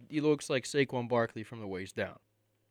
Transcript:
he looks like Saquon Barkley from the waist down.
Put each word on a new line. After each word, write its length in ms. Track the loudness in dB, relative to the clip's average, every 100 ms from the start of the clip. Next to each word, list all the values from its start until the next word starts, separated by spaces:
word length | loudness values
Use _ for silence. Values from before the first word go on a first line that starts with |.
| -4
he 120 | 0
looks 280 | 4 2 2
like 160 | -2
Saquon 440 | 0 2 2 0 0
Barkley 340 | 2 2 -2
from 160 | -12 -10
the 80 | -6
waist 300 | -6 -6 -4
down. 240 | -4 -4 _ _ _ _ _